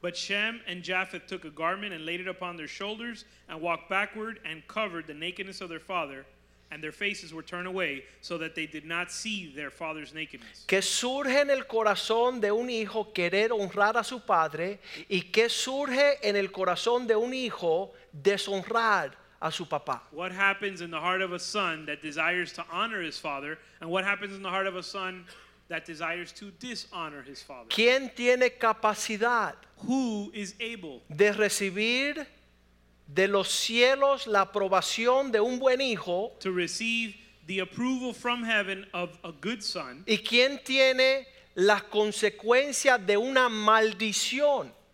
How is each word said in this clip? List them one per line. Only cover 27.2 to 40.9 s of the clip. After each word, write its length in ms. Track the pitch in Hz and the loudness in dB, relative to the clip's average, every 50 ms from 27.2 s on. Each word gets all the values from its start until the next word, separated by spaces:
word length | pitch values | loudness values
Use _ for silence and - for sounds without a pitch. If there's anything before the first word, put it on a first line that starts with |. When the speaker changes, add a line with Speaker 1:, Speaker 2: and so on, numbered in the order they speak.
Speaker 1:
his 200 | 123 135 139 - | -16 -16 -16 -18
father? 260 | - - 143 127 117 113 | -16 -16 -16 -16 -8 -4
Speaker 2:
¿Quién 460 | - - 226 240 254 269 269 240 - | 0 4 4 4 4 2 0 -4 -8
tiene 360 | - 240 247 247 247 254 240 | -2 2 2 4 4 4 2
capacidad 1040 | 240 - - 226 220 220 - 214 208 208 - - 220 202 220 240 247 233 208 165 - - - _ _ _ - | 2 2 2 2 2 4 2 0 0 0 -4 -4 -2 0 2 2 2 2 0 -2 -4 -10 -20 _ _ _ -4
Speaker 1:
Who 440 | - 254 269 262 233 220 208 202 - | 0 0 0 2 0 -2 -4 -6 -6
is 220 | 208 220 202 180 - - | -8 -8 -8 -8 -8 -8
able 420 | 233 226 233 208 175 160 135 120 _ _ | -8 -8 -8 -10 -10 -12 -14 -14 _ _
Speaker 2:
de 240 | 151 147 202 208 | 2 4 4 4
recibir 960 | 208 196 214 196 - - 202 196 175 196 214 226 240 254 277 285 294 330 285 - _ _ _ _ _ _ _ _ _ _ _ _ _ _ _ - | 6 2 0 0 2 0 -2 -2 -2 -2 0 0 0 0 0 -2 -4 -6 -10 -14 _ _ _ _ _ _ _ _ _ _ _ _ _ _ _ -4
de 160 | 143 160 190 196 | 2 2 4 4
los 200 | 202 202 190 - | 4 2 2 2
cielos 800 | - - - - 226 233 240 254 269 269 277 277 277 254 - | -2 -2 -2 0 4 6 6 6 6 4 4 2 2 2 0
la 200 | 233 208 202 190 | 2 4 4 2
aprobación 840 | - - 208 196 190 190 185 175 - - - 226 240 254 269 277 269 | 2 0 -2 0 4 2 2 2 0 -2 0 2 4 4 4 2 2
de 100 | 220 214 | 2 2
un 180 | 208 247 254 247 | 4 2 0 2
buen 220 | 269 262 254 254 | 4 4 4 4
hijo? 520 | 269 254 226 170 - 180 175 180 208 240 - - | 2 0 -2 -2 -2 -2 -2 -2 -2 -4 -8 -6
Speaker 1:
to 120 | - 190 | -4 -2
receive 640 | 185 180 175 165 - - 226 226 233 233 226 214 196 - - - _ _ - | 0 0 -2 -2 -2 -4 -2 -2 -2 -2 -2 -4 -8 -14 -20 -20 _ _ -10
the 140 | 156 190 190 | -6 -4 -4
approval 520 | 185 185 - - 240 254 262 254 247 254 | -4 -4 -4 -2 0 0 0 0 -2 -6
from 300 | 226 - - 240 240 240 | -6 -4 -4 -4 -2 -2
heaven 440 | 233 226 226 208 202 185 196 190 196 - - | 0 0 2 0 2 0 -4 -8 -8 -8 -6
of 240 | 175 180 175 170 - - | -6 -6 -6 -8 -12 -14
a 80 | 165 | -14
good 300 | 165 - - 196 240 214 | -14 -6 -6 -6 -4 -4
son? 420 | - - - 180 147 127 123 143 185 | -6 -8 -6 -6 -8 -10 -12 -14 0
Speaker 2:
¿Y 120 | - 214 208 | 0 0 0
quién 440 | - - 233 240 247 269 285 269 - | 0 2 4 6 6 6 4 -4 -4
tiene 600 | - 262 262 262 262 | 0 4 6 6 6